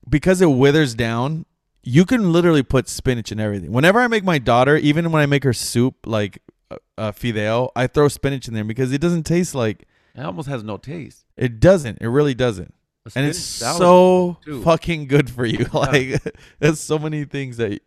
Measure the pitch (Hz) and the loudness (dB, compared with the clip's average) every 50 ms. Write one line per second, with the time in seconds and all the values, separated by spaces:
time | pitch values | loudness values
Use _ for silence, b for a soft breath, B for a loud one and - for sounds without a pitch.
0 | _ - 123 151 - 175 190 180 185 165 139 123 135 139 143 160 156 131 113 113 | _ -4 -2 0 2 2 2 4 4 4 4 6 4 4 4 4 2 0 0 -4
1 | 120 113 113 117 123 139 160 160 160 _ _ _ _ _ _ _ - - 120 147 | -4 -4 -2 -4 -4 -4 -6 -8 -10 _ _ _ _ _ _ _ -6 2 4 4
2 | 190 - 262 240 208 180 160 170 175 175 165 147 127 - - 131 117 - - - | 4 4 4 0 2 2 2 4 4 4 4 2 2 2 0 0 0 -2 -6 -8
3 | - 131 127 120 110 - 101 107 107 107 104 101 87 76 101 123 151 170 196 233 | -4 -4 -4 -4 -4 -8 -6 -6 -4 -4 -4 -6 -6 -4 0 2 4 4 4 4
4 | 254 240 233 220 190 190 170 147 117 127 117 120 127 135 151 156 - 147 147 160 | 2 0 0 -2 0 0 -2 0 0 2 2 4 4 4 2 2 2 2 0 0
5 | 170 170 160 156 147 143 143 143 135 139 117 - - - - 120 123 131 131 _ | 0 0 0 0 2 2 2 0 0 0 -2 -2 -4 -4 0 0 0 0 -2 _
6 | - - 113 107 104 98 - - _ _ - _ _ - - - _ _ _ - | -8 -6 -4 -4 -4 -4 -8 -12 _ _ -20 _ _ -20 -20 -20 _ _ _ -10
7 | 110 107 101 - - 120 110 107 104 107 110 120 127 - - - 123 123 - 151 | -8 -8 -8 -6 -6 -6 -4 -2 -2 -2 -2 -2 -2 -2 -2 -2 -2 0 2 4
8 | 147 143 - - - 139 139 135 - 123 113 110 107 107 113 123 135 127 135 147 | 2 2 2 0 -4 -4 -4 -6 -8 -8 -8 -6 -6 -6 -4 -4 -4 -2 -2 -2
9 | 147 175 175 170 156 - 165 175 185 170 - 135 117 110 101 - _ _ _ _ | 0 0 0 -2 -2 0 0 0 0 -2 -2 -2 -2 -2 -4 -6 _ _ _ _
10 | _ _ _ 120 131 165 180 170 151 131 143 120 104 107 104 - - - 156 175 | _ _ _ -12 -10 -10 -10 -10 -10 -10 -10 -10 -8 -10 -12 -12 -12 -14 -14 -14
11 | 143 - - _ _ _ _ - - 127 117 110 110 170 190 180 147 120 98 - | -14 -16 -18 _ _ _ _ -4 -4 -4 0 4 6 6 6 4 2 -4 -10 -8
12 | - 113 120 143 151 147 131 110 127 123 107 92 90 - - _ _ _ _ _ | -6 -2 0 2 2 2 0 0 -2 -2 -2 -4 -8 -14 -16 _ _ _ _ _
13 | - - - 123 139 147 165 185 156 - - - 113 117 151 175 185 180 180 180 | -18 -10 -6 -4 -4 -4 -4 -6 -8 -10 -10 -8 -6 -4 0 2 4 6 8 8
14 | 185 185 185 180 180 175 170 - _ 151 151 127 127 156 160 156 - - 170 156 | 6 6 4 2 2 0 -4 -8 _ -12 -10 -4 0 0 0 0 0 -4 -6 -6
15 | 147 135 135 143 143 120 123 131 123 113 110 104 120 - - 151 123 139 131 143 | -2 0 2 2 2 0 -4 -6 -4 -4 -2 -2 -4 -2 -2 -2 -2 0 0 0
16 | 131 131 - 147 - - - b b b b b b 151 156 156 - - 151 156 | 0 0 -4 -6 -6 -8 -14 b b b b b b -2 -2 -2 -4 -6 -6 -4
17 | 151 156 156 151 147 139 - 143 139 131 120 117 117 101 101 - - | -4 -6 -6 -6 -8 -8 -8 -10 -10 -8 -6 -4 -4 -4 -4 -6 -12